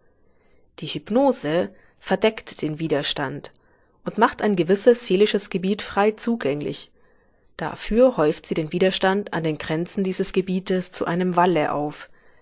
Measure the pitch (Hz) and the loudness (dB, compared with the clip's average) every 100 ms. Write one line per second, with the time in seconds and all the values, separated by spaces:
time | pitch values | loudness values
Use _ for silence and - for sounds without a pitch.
0 | _ _ _ _ _ _ _ - 151 156 | _ _ _ _ _ _ _ -14 -10 -10
1 | - 220 277 254 147 165 196 - _ _ | -2 2 4 2 0 0 -2 -6 _ _
2 | - 190 220 220 - - 151 151 160 143 | -4 2 2 0 -10 -6 -6 -4 -2 0
3 | 143 - 139 143 - _ _ _ _ _ | -2 -4 -4 -6 -14 _ _ _ _ _
4 | - - 226 - 214 185 165 196 247 240 | -6 2 2 2 -2 2 2 4 4 4
5 | - 185 208 208 - 190 185 208 - - | 4 2 4 2 -2 -4 -2 -4 -4 0
6 | 208 214 - 233 139 147 143 - - _ | 0 0 -2 -2 -2 -4 -4 -8 -12 _
7 | _ _ _ _ _ - 160 - - 214 | _ _ _ _ _ -10 -10 -8 -2 4
8 | 262 240 151 160 - 180 156 180 190 185 | 4 6 2 0 -4 -4 -2 2 2 2
9 | 190 196 202 165 160 151 - 160 175 - | 2 0 -2 -4 -2 -4 -4 -4 -2 -2
10 | 190 185 185 190 185 185 185 185 180 - | -2 -2 -2 0 0 -2 -2 -4 -4 -6
11 | - 170 185 175 180 165 147 147 147 - | -4 0 0 2 4 4 0 -2 -6 -8
12 | - - - - | -18 -20 -20 -20